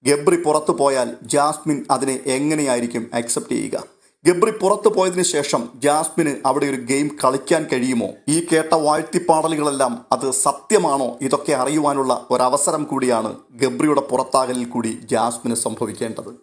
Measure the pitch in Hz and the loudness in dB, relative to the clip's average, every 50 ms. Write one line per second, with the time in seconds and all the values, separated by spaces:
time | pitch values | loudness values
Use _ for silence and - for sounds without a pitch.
0 | _ 127 143 147 147 165 175 170 170 151 151 151 151 - 170 123 139 139 139 131 | _ 2 2 4 4 2 2 2 2 2 0 0 2 0 0 2 2 2 2 0
1 | 123 117 120 - - 117 - 143 143 151 151 - - 156 151 139 113 - 135 131 | -2 -4 -6 -12 -8 -2 0 2 2 2 0 -4 -4 -4 -4 -4 0 -2 0 0
2 | 135 135 131 127 - 139 127 131 143 151 156 151 147 135 123 123 120 117 120 120 | 0 -2 -2 -4 -2 -2 -2 0 0 0 0 0 0 0 0 0 0 -2 -4 -6
3 | 110 120 - 123 117 120 - 147 123 - 127 117 107 104 - - - - _ _ | -8 -4 -4 -6 -4 -2 -4 -6 -4 -4 -4 -4 -4 -4 -6 -8 -8 -10 _ _
4 | _ _ _ _ _ 151 180 175 175 220 214 - - 190 202 196 - 220 208 - | _ _ _ _ _ 2 4 4 2 2 0 0 0 0 0 4 2 2 4 4
5 | 185 185 180 180 180 - - 151 143 - - 135 120 120 - 131 117 147 180 156 | 0 0 2 0 0 0 0 0 -2 0 -2 -2 -2 -4 -12 -2 0 2 2 2
6 | 156 170 - - 165 151 139 - - 135 131 143 147 143 135 127 120 117 131 139 | 0 -2 -2 0 0 0 -2 -2 0 0 0 2 0 0 -2 -4 -2 -2 0 0
7 | 147 143 143 - - 131 131 139 - - 170 160 156 151 - 127 120 131 127 120 | 0 -2 -4 0 0 2 2 2 0 2 0 0 2 0 -2 0 0 0 0 0
8 | 104 95 - - _ - 147 165 165 - 165 156 160 160 165 165 151 151 151 156 | -2 -2 -6 -8 _ -2 -2 0 0 2 2 2 2 2 2 2 4 2 2 2
9 | 160 - - 180 175 - 165 160 156 165 160 151 147 151 139 131 135 123 120 120 | 0 -2 -4 -4 2 2 2 2 2 0 -2 0 0 -2 0 0 0 0 0 -4
10 | - _ - 123 135 135 127 - - 147 143 - - - 220 202 180 160 139 139 | -2 _ -2 -2 0 -2 -2 0 0 0 -2 -4 -4 2 2 2 4 4 2 0
11 | 135 120 120 - 143 131 127 143 - - 151 131 127 135 151 156 151 147 139 139 | 0 -2 -4 -4 -2 -2 -2 0 0 0 0 0 0 0 0 0 0 0 0 0
12 | 135 127 123 117 - - 127 123 127 127 127 143 - 185 165 156 147 - - 131 | 0 0 0 -2 0 -2 0 2 2 2 2 2 0 0 -2 -2 -4 -4 -2 -2
13 | 127 123 120 113 110 107 - - - _ - 117 135 131 123 120 160 151 147 139 | 0 2 2 0 0 -4 -8 -10 -18 _ -6 -2 -2 -2 0 0 2 2 2 2
14 | - - 123 127 131 - - 131 131 123 127 123 120 117 - 120 113 110 110 82 | 0 0 -2 -2 -2 2 2 2 2 2 -2 -4 -4 -4 -4 -4 -4 -4 -6 -8
15 | - 110 123 113 113 120 120 120 - 123 117 113 - 117 110 110 120 107 101 - | -8 -2 0 0 0 0 -2 -4 -4 -4 -4 -2 -2 -4 -4 -4 -6 -6 -6 -6
16 | 123 113 110 - 107 101 117 - | -8 -8 -6 -10 -12 -14 -16 -18